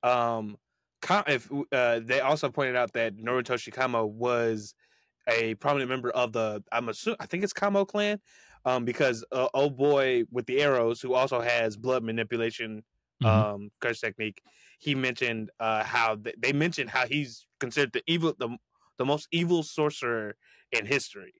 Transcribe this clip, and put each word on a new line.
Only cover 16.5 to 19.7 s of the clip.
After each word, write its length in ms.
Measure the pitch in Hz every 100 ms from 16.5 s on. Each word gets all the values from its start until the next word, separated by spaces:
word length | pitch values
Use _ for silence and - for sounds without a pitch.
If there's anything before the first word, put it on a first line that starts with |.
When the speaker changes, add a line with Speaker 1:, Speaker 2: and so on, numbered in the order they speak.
Speaker 1:
mentioned 340 | 143 165 165 117
how 180 | 127 123
he's 400 | 143 139 113 _ _
considered 320 | 127 139 139
the 100 | 123 -
evil, 280 | 170 160 -
the, 180 | 120 120 _ _ _ _
the 80 |
most 240 | 127 147 -
evil 320 | 170 170 175
sorcerer 720 | 151